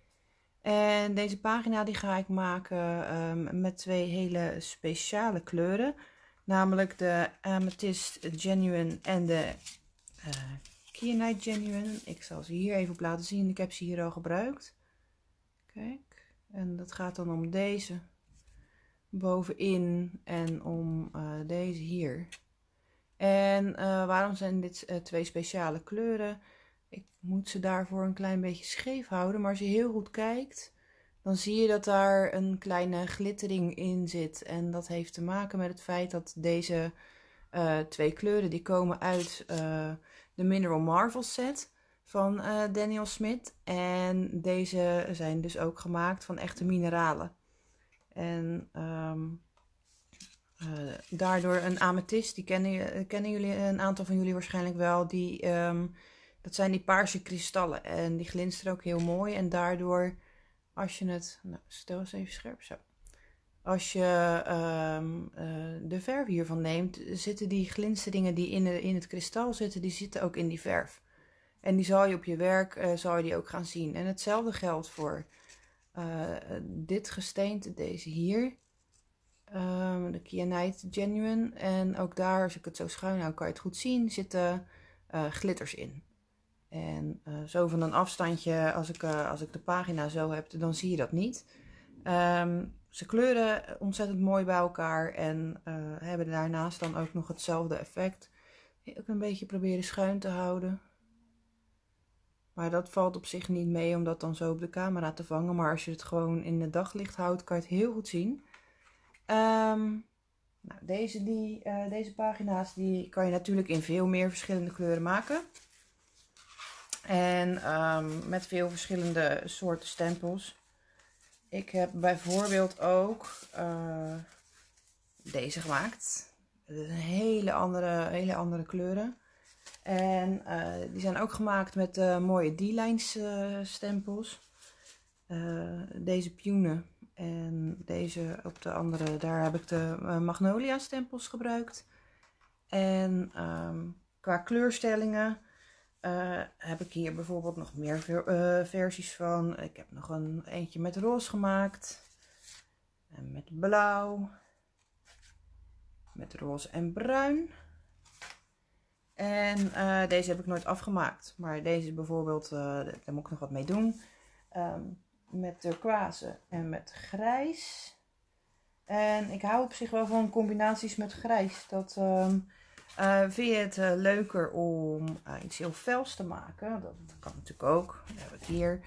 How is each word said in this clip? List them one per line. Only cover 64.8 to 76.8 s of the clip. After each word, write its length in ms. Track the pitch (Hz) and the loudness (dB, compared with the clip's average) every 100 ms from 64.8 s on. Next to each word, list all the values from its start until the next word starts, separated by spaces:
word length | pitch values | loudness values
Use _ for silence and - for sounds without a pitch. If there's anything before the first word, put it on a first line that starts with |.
| 160 156 160 170 - | 0 0 -2 -4 -8
eh, 460 | - 160 160 160 165 | -8 -6 -6 -6 -6
de 180 | 160 185 | -6 -4
verf 260 | 185 269 254 | -2 -2 0
hiervan 340 | 175 165 165 | 0 0 0
neemt, 400 | 160 165 180 - - | 0 0 0 -4 -6
zitten 360 | 180 208 202 202 | -4 -4 -4 0
die 220 | 196 185 | 0 0
glinsteringen 640 | - 214 208 - 190 185 | 0 0 0 0 2 2
die 160 | 175 175 | 2 2
in 140 | 190 | 2
de, 160 | 185 175 | 2 2
in 140 | 190 | 0
het 120 | 185 175 | 0 -2
kristal 480 | 185 - 226 247 | -6 -4 -2 -2
zitten, 260 | 226 208 196 | 0 -2 -2
die 100 | 180 | -4
zitten 320 | 170 202 - | -4 -6 -2
ook 140 | 180 170 | -2 0
in 120 | 165 | -2
die 120 | 165 | -2
verf. 420 | - 85 - - _ _ _ _ _ _ | 0 0 0 -6 _ _ _ _ _ _
En 160 | 190 190 | 2 4
die 80 | |
zal 220 | 180 196 196 | 6 6 6
je 80 | |
op 100 | 180 | 4
je 120 | 175 165 | -2 2
werk, 380 | 180 190 190 | 4 4 2
eh, 220 | - 180 170 | 0 0 2
zal 200 | 180 170 | 2 2
je 60 | |
die 140 | 165 170 | 2 0
ook 120 | - | -2
gaan 160 | - | -6
zien. 300 | 165 170 156 | -6 -4 -4
En 120 | 160 185 | -2 -4
hetzelfde 460 | 190 208 214 233 | -2 0 2 0
geldt 360 | 190 185 156 156 | -2 -2 -2 -4
voor, 380 | - 151 156 151 - - - _ _ _ | -6 -4 -4 -8 -18 -20 -20 _ _ _
eh, 440 | - 170 165 160 85 - 190 | -8 -6 -4 -4 -6 -6 -8
dit 480 | - 165 | -6 -8